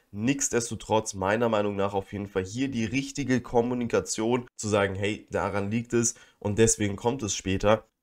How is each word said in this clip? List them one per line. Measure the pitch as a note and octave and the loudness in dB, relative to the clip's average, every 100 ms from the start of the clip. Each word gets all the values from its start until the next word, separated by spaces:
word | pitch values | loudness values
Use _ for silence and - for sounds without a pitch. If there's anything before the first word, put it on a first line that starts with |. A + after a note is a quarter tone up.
| _ | _
Nichtsdestotrotz, | G2+ A#2 C#3 - A#2+ A#2 A2 - G#2+ - | -4 -2 0 0 -2 -2 -6 0 0 0
meiner | G2 F#2+ A2 A#2 | -2 0 2 2
Meinung | G#2+ G#2 | 2 0
nach | G2 G2 | 0 -2
auf | G2 F#2+ | -2 -4
jeden | G2+ G2+ | -6 -4
Fall | F#2+ | -4
hier | F#2 A#2 C3+ | -4 -4 -4
die | A#2 | -2
richtige | A2 C3 C3+ - B2 B2 | -2 -2 -4 -4 0 0
Kommunikation, | - B2 A#2 B2 A#2 G#2 - - A2 B2 A#2+ | 2 0 2 -2 0 0 0 -2 0 0 -2
zu | - G#2+ | -8 0
sagen, | G#2 G2+ | 2 2
„Hey, | F#2+ G#2 G#2+ - | 0 -2 -4 -4
daran | F#2+ F#2+ G2 G2+ | -2 -2 -2 -2
liegt | A#2 A#2 | -2 0
es | A#2 A#2 - - _ | 2 2 -2 -14 _
und | G#2 G#2 | -2 4
deswegen | A2 - G#2 | 4 4 0
kommt | G2 A#2+ C3 | 0 -2 0
es | G#2 | -2
später.“ | - F#2+ F#2+ G#2 A2 - _ | -4 -2 2 4 4 0 _